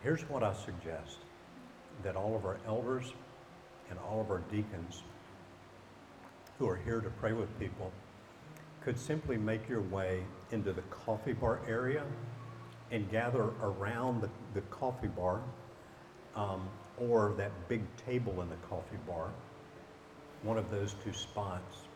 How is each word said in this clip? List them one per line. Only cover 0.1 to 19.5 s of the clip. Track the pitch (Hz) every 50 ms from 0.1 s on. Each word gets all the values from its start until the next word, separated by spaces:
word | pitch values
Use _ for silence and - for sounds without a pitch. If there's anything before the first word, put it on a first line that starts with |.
| 160 160 - -
what | 143 131
I | 117 101
suggest, | 95 - - - 90 85 - 82 80 76 76 76 - - - - - - - - - - - - - - - - - 127
that | 92 98 90
all | 95 98 107 113
of | 107 95
our | 92 95 95 -
elders | 110 110 117 113 120 131 127 123 - - - - - - - - - - - - - - - - -
and | 90 90
all | - 101 107 110
of | 107 -
our | 98 87 82 -
deacons | 104 104 104 - - 85 82 - - - - - - - - - - - - - - - - - - - - - - - - - - - - - - - - - - -
who | 139 107
are | 90
here | 92 - 120 113 113
to | 107 110
pray | - - - 110
with | 113 113 101 - - -
people | 101 - - - 92 92 - - - - - - - - - - - - - - - - - -
could | - 127 120 123
simply | - - 151 156 151 - 127 110
make | 107 107 110 107 110
your | - 127 110
way | 98 92 95 98 95 92 92 92 92 90 - - - -
into | 120 110 95 98 90
the | 90
coffee | - - - - - - 110 107 - 139
bar | 117 - 123 113 117 - -
area | 117 113 117 127 160 147 151 143 131 117 - - - - - - - - - - - - - - -
and | 120 110 104 95
gather | 107 110 120 139 131 127 107 110 113 -
around | 113 101 95 95 98 104 117 117 127 131 123 113
the, | 110 113 - - - -
the | 104 98 -
coffee | - - - 135 131 127 - 123 98
bar, | - - 90 90 92 110 123 123 - - - - - - - - - - - - - - - - -
um, | 110 104 98 95 95 92 95 107 - - - - -
or | 120 120 117 113 104 104 98 -
that | 101 101 95 - -
big | - 120 113 101 - -
table | - - 127 123 123 120 101 95 90
in | 87 85
the | 82 82 - -
coffee | 98 85 - - 110 98 -
bar, | 92 87 82 80 - - - - -